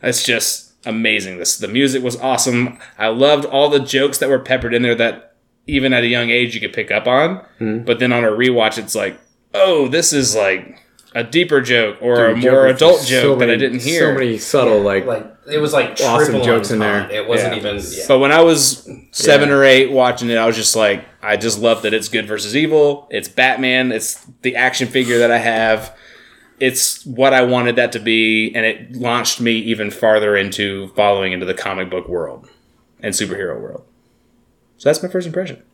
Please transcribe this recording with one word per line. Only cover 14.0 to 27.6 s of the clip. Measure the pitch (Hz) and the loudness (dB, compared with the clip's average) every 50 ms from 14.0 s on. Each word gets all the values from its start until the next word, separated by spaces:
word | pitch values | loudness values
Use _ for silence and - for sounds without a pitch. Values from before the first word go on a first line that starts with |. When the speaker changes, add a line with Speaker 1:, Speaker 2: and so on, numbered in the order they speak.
Speaker 2:
so | 160 156 139 | 0 0 0
many | 135 131 120 113 104 | 0 -2 -2 -2 -4
subtle, | - - - 147 127 117 110 104 | -8 -2 0 2 2 4 4 2
like, | 101 101 98 98 - | 2 2 0 0 -2
Speaker 3:
Like, | 131 117 107 107 - - _ _ 139 | -2 -6 -6 -6 -12 -20 _ _ -6
it | 151 151 | -4 -4
was, | 151 147 147 | -2 0 0
like, | 139 123 117 - - 139 | 0 0 -2 -2 -2 -2
Speaker 2:
awesome | 127 117 120 151 147 117 | 0 2 2 2 2 2
Speaker 3:
triple | 107 - | 0 0
Speaker 2:
jokes | 117 117 113 104 - | 2 0 0 0 -2
in | 123 110 | -2 -2
there. | 107 104 101 101 98 | 0 0 0 -2 -4
Speaker 3:
entendre. | - 101 | -4 -6
It | 107 104 110 | -8 -4 -2
wasn't | 117 110 101 95 92 | -2 0 0 -2 -4
Speaker 1:
Yeah. | 107 | -6
Speaker 3:
even, | 104 104 101 | -6 -6 -8
yeah. | 101 95 - - - - - | -8 -8 -10 -10 -12 -2 2
Speaker 1:
But | 139 131 | 2 4
when | 135 139 147 | 4 4 6
I | 160 | 6
was | 170 170 160 147 143 - - - - - - - - _ _ | 6 6 4 4 2 -2 -2 -4 -12 -20 -20 -20 -20 _ _
seven | - - - 147 143 143 143 | -4 2 4 4 4 4 4
Speaker 2:
Yeah. | 143 | 4
Speaker 1:
or | 139 139 | 4 6
eight | 135 131 131 135 127 139 | 6 6 6 4 2 2
watching | 131 127 123 120 117 120 117 | 2 2 2 2 -2 -4 -2
it, | 117 113 | 0 2
I | 113 | 2
was | 113 113 | 2 0
just | 110 107 - - | 0 0 -2 0
like, | 110 110 104 101 98 - - _ _ - | 2 2 2 0 -2 -6 -14 _ _ -4
I | 107 107 | -2 -2
just | 101 104 117 104 101 | 0 0 -2 -4 0
love | 110 113 113 110 - | 2 2 0 2 0
that | 107 104 | -2 -2
it's | 110 101 - | -2 -4 -4
good | - 113 107 | -4 -6 -4
versus | 101 107 104 95 104 110 | -4 -8 -8 -8 -2 -2
evil. | 139 156 156 156 156 147 143 143 139 - _ | -2 0 2 2 4 4 2 2 -2 -8 _
It's | - 104 98 - | -10 -8 -8 -8
Batman. | - - 127 131 131 - 131 127 127 131 131 127 117 | -2 0 2 2 2 0 0 0 0 0 0 0 -2
It's | 113 - - - - - - - _ - | -4 -6 -8 -10 -12 -14 -20 -20 _ -6
the | 127 123 | -4 -2
action | 117 123 127 127 - 131 120 | 0 0 0 0 -2 -6 -2
figure | - 135 127 120 123 120 | -2 -2 0 2 2 2
that | 120 117 | 4 4
I | 117 117 | 2 2
have. | 113 117 113 113 113 113 110 110 - - - - - - - - - - _ _ _ _ _ _ | 0 0 0 0 2 0 0 0 -2 -10 -18 -20 -20 -20 -20 -20 -20 -20 _ _ _ _ _ _
It's | 139 131 127 - - - - - - | -2 -2 0 0 -4 -4 -4 -8 -12
what | - 127 113 131 135 131 | -14 -2 2 2 4 4
I | 131 127 | 4 4
wanted | 123 123 123 | 4 2 0